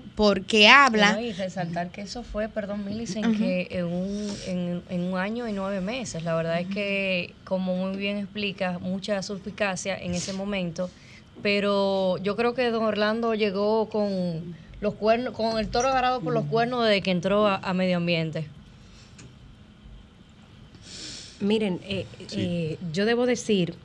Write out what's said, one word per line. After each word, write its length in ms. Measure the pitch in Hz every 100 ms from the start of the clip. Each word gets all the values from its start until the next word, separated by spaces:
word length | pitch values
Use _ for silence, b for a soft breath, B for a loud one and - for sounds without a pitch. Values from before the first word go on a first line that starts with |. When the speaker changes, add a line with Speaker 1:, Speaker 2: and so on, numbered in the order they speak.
| 214
Speaker 1:
porque 540 | - 214 196 185 220 208
habla 460 | 269 269 214 208
Speaker 2:
No, 60 | 214
y 120 | 240
resaltar 580 | 185 185 185 170 175 180
que 120 | 208
eso 200 | 196 247
fue, 260 | 226 208 220
perdón, 360 | 220 202 208
Milicen, 400 | 202 220 233 208 226
Speaker 1:
Ujú. 120 | 214
Speaker 2:
que 300 | 214 180 180
en 160 | 185 170
un, 440 | 175 190 202 208 202 190
en, 360 | 180 175 175 -
en 100 | 180
un 140 | 180 185
año 300 | 190 233 240
y 40 |
nueve 280 | 196 190 202
meses. 420 | 185 262 226 170
La 120 | 165
verdad 260 | 165 165 170
es 80 | 180
que, 640 | 202 202 196 190 185 - -
como 300 | - 190 185
muy 220 | 185 190 196
bien 220 | 202 202
explicas, 640 | 196 208 202 185 185 175
mucha 420 | 185 190 190 202
suspicacia 800 | 185 202 208 - 202 185 196 185
en 120 | 180
ese 180 | 175 170
momento, 580 | 190 196 202 175 160 180 b b b b -
pero 760 | 208 202 202 202 196 196 190 175
yo 180 | 190 208
creo 180 | 240
que 160 | 240 240
don 140 | 226
Orlando 500 | 220 208 214 220 233
llegó 540 | 220 208 190 208 220 214
con 680 | 220 202 190 180 160 175 160 B -
los 140 | 208
cuernos, 400 | 208 208 233 247
con 240 | 208 226 226
el 100 | 214
toro 200 | 240 254
agarrado 320 | 262 254 254
por 120 | 247
los 100 | 233 147
cuernos 380 | 226 233 247
desde 180 | 226 202
que 80 | 190
entró 340 | 180 190 202 208
a, 100 | 190
a 160 | 196
medio 240 | 185 185 175
ambiente. 480 | 170 165 160 160 151 - - - - - - - - - - - - - - - - - - - - - - - B B B B B B
Speaker 3:
Miren, 400 | 202 220 208 170
eh, 220 | 190 196 - - 190
Speaker 4:
Sí. 80 | 202
Speaker 3:
eh, 380 | 180 175 160 156 175
yo 120 | 156
debo 220 | 214 233 247
decir 480 | 233 - 202 170 -